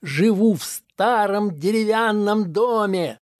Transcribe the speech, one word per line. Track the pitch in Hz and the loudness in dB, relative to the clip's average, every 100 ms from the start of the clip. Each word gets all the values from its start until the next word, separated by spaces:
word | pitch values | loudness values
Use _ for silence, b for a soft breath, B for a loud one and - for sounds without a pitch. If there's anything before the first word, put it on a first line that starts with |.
живу | 160 139 208 196 220 | -8 0 2 4 2
в | 185 | 2
старом | - - - - 208 240 208 202 208 | -4 -14 -12 -2 0 2 0 0 -4
деревянном | 156 170 220 214 220 226 208 208 214 196 | -4 -2 0 0 0 0 0 0 0 0
доме, | 160 240 226 208 185 160 107 _ _ | 0 0 0 0 -2 -4 -8 _ _